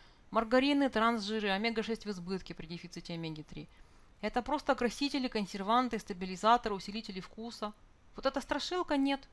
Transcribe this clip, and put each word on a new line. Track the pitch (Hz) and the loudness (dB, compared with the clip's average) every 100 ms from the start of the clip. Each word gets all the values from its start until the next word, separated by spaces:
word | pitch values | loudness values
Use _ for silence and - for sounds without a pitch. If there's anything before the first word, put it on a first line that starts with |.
| - - - | -20 -20 -2
Маргарины, | 214 226 254 277 285 269 | -2 4 4 6 4 4
трансжиры, | 220 226 233 196 220 202 | 4 4 2 0 -2 0
омега-шесть | 196 226 220 214 220 208 | 2 0 0 -2 -4 -4
в | |
избытке | 185 175 190 - | -8 -4 -6 -6
при | 170 160 | -12 -10
дефиците | 170 170 170 - | -10 -10 -12 -8
омеги-три. | 170 165 156 151 151 151 - - - - - | -6 -6 -6 -10 -12 -14 -18 -20 -20 -20 -8
Это | 214 247 | -2 -2
просто | 240 285 - | 0 -2 2
красители, | 269 240 - 285 285 254 | 2 2 0 -2 0 0
консерванты, | 220 196 196 196 240 254 220 | -2 -2 -4 2 4 4 -2
стабилизаторы, | - 180 185 185 214 240 226 | -6 -6 -6 2 6 6 4
усилители | 196 190 208 220 190 | -4 -4 -8 -8 -10
вкуса. | - - 226 - 214 - - - - - | -10 -12 -12 -6 -8 -8 -20 -20 -20 -2
Вот | 269 | 0
эта | 269 | 0
страшилка | - 294 - 359 349 285 | -2 -2 0 -2 2 2
нет, | 277 277 - | 4 0 -4